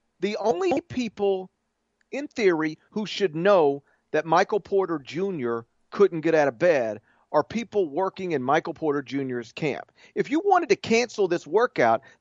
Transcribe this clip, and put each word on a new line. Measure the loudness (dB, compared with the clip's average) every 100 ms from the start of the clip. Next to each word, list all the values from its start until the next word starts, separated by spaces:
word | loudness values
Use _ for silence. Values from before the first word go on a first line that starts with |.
| _ _
The | -6 -2
only | -2 0 0 -2
people, | -4 -6 -6 -2 -2 -2 -6 _ _ _ _ _ _
in | -10 -10
theory, | 0 2 2 0 -6 _
who | -8 -6
should | -2 -2 0
know | 4 4 4 0 -8 _ _
that | -4 2
Michael | 2 2 -2
Porter | -2 -2 -2 -4
Junior | -6 -6 -4 -4 -4 -4 -8 _ _
couldn't | 2 2 2
get | 2
out | 2 2
of | 2
bed | 2 2 0 -6 _ _ _
are | 0
people | 0 -4 -4 -2 -2
working | -2 -4 -4 -4
in | -2
Michael | 0 0 0
Porter | -4 -2 -2
Junior's | -4 -6 -6 -6 -10
camp. | -6 -6 -6 -10 _ -10
If | -6 -2
you | -2
wanted | 2 2 2
to | 0
cancel | 2 0 0 -2 -2
this | -2 -2
workout, | 0 0 2 2 2 -2 _